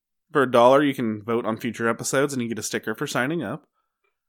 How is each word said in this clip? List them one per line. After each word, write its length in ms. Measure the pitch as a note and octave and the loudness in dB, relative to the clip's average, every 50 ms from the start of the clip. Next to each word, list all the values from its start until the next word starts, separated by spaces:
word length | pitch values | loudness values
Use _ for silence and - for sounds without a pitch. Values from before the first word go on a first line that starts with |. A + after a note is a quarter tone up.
| _ _ _ _ _ _ | _ _ _ _ _ _
For 100 | - B2 | 0 0
a 100 | C3 B2+ | 2 4
dollar, 320 | A#2+ A#2+ A#2+ B2+ C3+ C#3+ D3+ | 6 6 8 8 8 6 4
you 120 | C#3 B2+ | 2 0
can 260 | C3+ A#2+ A2 G#2+ G#2 G2+ | -2 -2 -4 -4 -4 -4
vote 220 | A#2 A#2 A#2+ - | -4 -2 -2 -2
on 120 | G#2+ A2 | -4 -4
future 300 | G#2+ - A#2+ A2 - A#2 | -4 -6 -8 -6 -2 -2
episodes, 460 | A#2 A#2 - B2 - D3 C3+ C#3+ C#3 C#3+ | -2 -2 -2 -4 -2 0 0 0 0 -2
and 80 | B2+ | -4
you 80 | A#2 A2+ | -6 -6
get 80 | A2+ G#2+ | -6 -6
a 40 | - | -6
sticker 320 | - - G#2+ - - - | -6 -6 -6 -6 -6 -6
for 100 | - D3+ | -6 -6
signing 360 | - - B2+ B2 C#3+ E3+ E3+ A#2+ | -6 -4 -4 -4 -4 -4 -6 -6
up. 220 | G2 C#3 - _ _ _ _ _ _ _ _ _ _ _ _ _ | -6 -8 -10 _ _ _ _ _ _ _ _ _ _ _ _ _